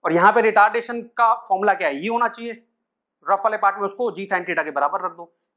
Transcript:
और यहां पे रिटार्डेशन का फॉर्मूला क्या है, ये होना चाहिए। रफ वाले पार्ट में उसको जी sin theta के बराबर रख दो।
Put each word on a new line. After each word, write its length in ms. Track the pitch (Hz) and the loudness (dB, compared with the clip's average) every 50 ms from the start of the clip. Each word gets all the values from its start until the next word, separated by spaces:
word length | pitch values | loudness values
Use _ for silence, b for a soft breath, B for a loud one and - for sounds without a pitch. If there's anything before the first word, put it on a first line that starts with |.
| - | -2
और 80 | 160 | 0
यहां 200 | 170 175 180 208 | 2 4 6 6
पे 80 | 214 233 | 6 4
रिटार्डेशन 600 | 220 220 214 208 208 214 214 233 233 - 240 233 233 - _ | 2 4 4 4 4 4 2 -2 -6 -6 -8 -10 -10 -8 _
का 160 | - 233 220 233 - - - | 0 2 2 2 0 -2 -2
फॉर्मूला 260 | 190 190 208 208 185 | -2 0 2 0 0
क्या 140 | - 180 147 | 2 0 -2
है, 80 | 139 | -2
ये 120 | 143 175 226 | -4 -4 -4
होना 200 | 226 233 240 226 | -2 0 -2 -2
चाहिए। 240 | - 233 233 233 226 233 _ _ _ _ _ _ _ _ _ _ _ _ _ | -4 -6 -12 -14 -14 -14 _ _ _ _ _ _ _ _ _ _ _ _ _
रफ 140 | 165 196 190 - | -2 0 0 0
वाले 120 | 220 214 | 0 0
पार्ट 200 | 214 214 196 196 | 0 0 0 0
में 80 | 208 202 | 0 -4
उसको 260 | 196 202 - 247 226 | -6 -4 -4 -6 -6
जी 120 | 165 185 196 | -6 -8 -6
sin 180 | 190 190 180 175 | -4 -4 -4 -2
theta 200 | 180 170 165 151 | -2 -2 -2 -4
के 60 | 151 | -2
बराबर 340 | 139 143 143 151 190 185 180 | -2 -2 -2 0 -2 -4 -6
रख 80 | 180 | -8
दो। 200 | 170 170 170 170 _ _ _ _ _ | -10 -12 -18 -20 _ _ _ _ _